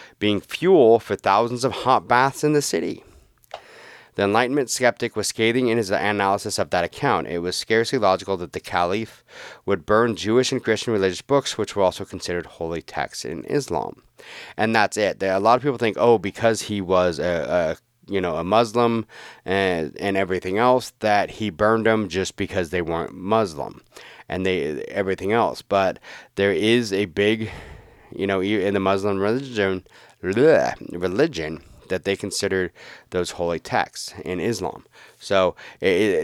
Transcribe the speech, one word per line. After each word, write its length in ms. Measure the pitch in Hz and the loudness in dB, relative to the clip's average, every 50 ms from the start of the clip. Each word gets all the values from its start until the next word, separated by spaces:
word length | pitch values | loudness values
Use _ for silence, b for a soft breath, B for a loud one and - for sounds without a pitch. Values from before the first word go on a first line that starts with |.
| B B B B | B B B B
being 220 | 101 104 104 98 | 0 0 0 0
fuel 580 | - - - - 160 180 190 165 127 110 113 113 | -2 -6 -8 -2 2 4 6 8 8 8 8 6
for 160 | - - 104 | 4 0 -6
thousands 480 | - - 101 98 104 117 120 123 120 123 | -2 2 2 4 4 2 0 -2 -2 -2
of 80 | 131 | -2
hot 340 | 101 - - 127 131 110 - | -2 -2 0 2 2 2 2
baths 380 | - - 123 131 139 - - - | 2 2 4 4 2 0 0 0
in 80 | 151 | 0
the 100 | 151 147 | 2 2
city. 440 | 143 - - 85 85 92 - - - b b b b b b b _ _ B B B B B B B B B B B B B | 0 0 -2 -2 -2 -4 -6 -8 -12 b b b b b b b _ _ B B B B B B B B B B B B B
The 100 | - 101 | -2 0
Enlightenment 440 | 101 101 113 127 123 135 147 131 113 | 2 2 2 2 2 0 -2 -2 -2
skeptic 460 | - - 127 123 117 - 120 113 - | -2 0 0 0 0 0 -4 -6 -4
was 140 | 107 101 - | -4 -4 -4
scathing 400 | - - 113 113 117 131 127 120 | -2 0 0 2 2 2 2 2
in 80 | 113 117 | 2 0
his 140 | 110 92 | 0 0
analysis 680 | 101 - 90 104 107 101 101 98 98 101 - 107 - - | -2 0 0 0 0 2 2 2 2 0 -2 -4 -4 -4
of 120 | 95 76 | -2 0
that 120 | - 90 85 | 0 -2 -2
account. 440 | 85 - - 143 139 110 87 69 53 | -2 -4 -4 -2 0 0 0 -2 -4
It 120 | 80 87 | -4 -4
was 160 | 85 90 92 | -4 -4 -4
scarcely 420 | - - - 110 113 117 - - 131 | -6 -2 0 0 0 2 2 0 2
logical 380 | 104 95 95 92 92 - 98 87 | 2 2 2 2 0 -4 -4 -4
that 140 | 87 85 | -4 -6
the 80 | - 87 | -10 -10
caliph 640 | - - 92 90 87 87 95 107 110 - - - _ B B B B B B B B | -8 -4 -2 0 0 0 0 -2 -4 -8 -12 -18 _ B B B B B B B B
would 200 | B 101 92 - | B -2 -2 0
burn 320 | - 107 110 120 120 107 85 | 2 2 4 4 2 0 -2
Jewish 340 | 85 104 110 127 127 - | -2 0 2 2 2 2
and 100 | 135 123 | 0 -4
Christian 300 | - - 113 104 - - | -2 -2 -2 -2 -2 -2
religious 300 | 113 101 95 95 90 - | 0 0 2 0 0 -2
books, 360 | - - 139 139 - - - - | -4 -2 0 0 0 -2 -4 -4
which 160 | 107 - - | -6 -4 0
were 100 | 104 98 | 0 2
also 200 | 92 - - 98 | 2 0 -2 -6
considered 420 | - - 90 - - 87 87 82 | -12 -12 -10 -8 -6 -6 -6 -6
holy 360 | - - - 85 82 85 82 | -8 -10 -8 -8 -6 -6 -6
texts 420 | - - - 80 78 - - - - | -8 -8 -8 -8 -8 -6 -8 -10 -10
in 220 | 58 87 78 - | -10 -10 -10 -6
Islam. 580 | - - 147 135 - 87 76 50 50 - - _ _ _ - B B B B B B B B | -4 -2 -2 -2 -2 -4 -4 -4 -6 -10 -14 _ _ _ -20 B B B B B B B B
And 180 | 107 113 113 | -2 2 2
that's 220 | 113 104 98 - 104 | 2 2 2 2 0
it. 220 | 107 95 - - | 0 0 0 0
There, 140 | 95 98 95 | 0 0 2
a 60 | 98 | 2
lot 160 | 101 110 120 | 4 4 4
of 60 | 123 | 4
people 160 | 123 147 127 117 | 4 0 -2 0
think, 180 | 113 113 98 - | 0 0 0 2
"Oh, 200 | 95 120 117 107 | 4 4 4 4
because 460 | 87 101 - - - 113 113 104 - | 2 -2 -4 0 2 2 2 0 -2
he 180 | - 107 101 | -4 -4 -4
was 360 | 95 85 92 90 90 90 82 69 | 0 2 4 4 4 4 2 0
a, 600 | 78 90 87 82 65 60 85 90 85 80 80 - _ _ _ _ _ - | 0 0 0 0 0 0 0 0 2 0 -2 -6 _ _ _ _ _ -6
a, 20 | |
you 80 | 101 98 | -4 -2
know, 160 | 92 87 78 | -2 -2 -2
a 80 | 80 85 | -2 -2
Muslim 640 | 90 104 120 120 113 104 120 120 117 117 113 107 - B B B B B B B | 2 4 4 4 2 2 2 2 2 2 0 -4 -6 B B B B B B B
and, 500 | B 92 98 98 92 90 82 80 65 - - | B 0 0 2 2 0 0 -2 -6 -6 -6
and 160 | - 101 98 98 | -4 -2 0 0
everything 400 | 98 87 92 90 - 92 92 104 | 0 0 -2 -4 -4 -2 0 2
else, 340 | 120 127 127 127 117 - - _ | 4 4 4 2 0 -4 -8 _
that 300 | - 107 104 101 92 - | 0 2 2 2 2 0
he 200 | - - 110 104 | -4 -6 -6 -6
burned 360 | 85 - 107 107 113 113 107 | -2 0 2 2 4 4 4
them 240 | 113 110 110 107 92 | 2 2 2 0 -2
just 260 | 80 95 95 - - | -2 -2 -4 -4 -4
because 360 | - 101 90 - 98 90 76 | -6 -6 -4 -2 -2 -2 -2
they 100 | 87 90 | -2 -2
weren't 320 | 85 80 82 82 82 - - | -2 -2 -2 -4 -4 -6 -8
Muslim 680 | 90 90 95 110 113 110 92 80 71 65 50 50 - - _ B B B B B B B B | -10 -4 -2 0 0 0 0 -4 -8 -10 -10 -10 -14 -20 _ B B B B B B B B
and 180 | - 92 92 | -6 -2 -2
they, 380 | 95 92 87 69 76 76 64 - - | 0 0 0 -2 -2 -4 -6 -8 -6
everything 420 | - 101 98 95 95 - 90 98 | -4 -4 -2 -2 -2 -4 -2 0
else." 300 | 110 117 110 80 64 - | 0 2 2 0 -2 -6
But 360 | - - 101 98 95 92 - - B B B B B B B | -6 -2 0 2 2 0 -2 -4 B B B B B B B
there 160 | - 98 101 | 0 0 2
is 400 | 95 80 101 107 117 123 120 104 | 2 2 4 4 4 4 2 0
a 140 | 95 95 104 | -2 -2 -2
big, 460 | 90 76 95 101 104 110 110 110 104 B B B B B B B B B B B B | -2 0 0 2 2 2 0 -2 -6 B B B B B B B B B B B B
you 160 | B - 95 98 | B -6 -4 -2
know, 140 | 98 92 | 0 0
e-, 240 | 92 101 107 104 90 | 0 0 0 0 0
in 80 | 101 101 | 0 0
the 80 | 98 | 0
Muslim 360 | 95 95 98 98 98 104 98 95 | 2 2 2 2 0 -2 -2 0
religion, 720 | 98 104 113 135 139 131 123 107 101 98 95 92 - _ B B B B B B | 0 0 0 -2 -4 -4 -2 0 0 0 0 -2 -6 _ B B B B B B
bleh, 540 | - 90 98 113 135 160 147 92 65 62 - - - - | -6 -4 0 4 4 6 6 6 4 2 -2 -6 -10 -12
religion, 720 | - 87 87 92 90 107 151 170 147 82 78 76 80 78 - - - - - - | -8 -4 -4 -2 0 0 0 0 0 -4 -8 -8 -8 -12 -14 -18 -20 -20 -10 -6
that 160 | 95 90 - | -6 -4 -2
they 120 | 98 98 | -2 -4
considered 560 | - - 101 - - - 98 95 95 92 85 - B B B B B B B | -4 -4 -6 -4 -4 -2 0 0 0 -2 -2 -6 B B B B B B B
those 220 | - 90 90 - | -4 -4 -2 -2
holy 260 | - - 87 85 85 80 | -4 -4 -4 -2 -2 -4
texts 560 | - - 127 - - - - - - - - - - | -6 -4 -2 -2 -2 -4 -6 -12 -14 -12 -12 -12 -8
in 160 | - 92 87 | -6 -6 -4
Islam. 460 | 82 113 117 98 92 71 - - - _ B B B B B B | -2 -2 -4 -4 -6 -8 -8 -10 -16 _ B B B B B B
So 380 | - - 101 95 92 90 - B B B B B | -4 0 2 4 4 2 2 B B B B B
i-, 60 | B 95 | B 2
i-, 320 | 90 87 110 104 92 78 | 4 4 4 2 2 0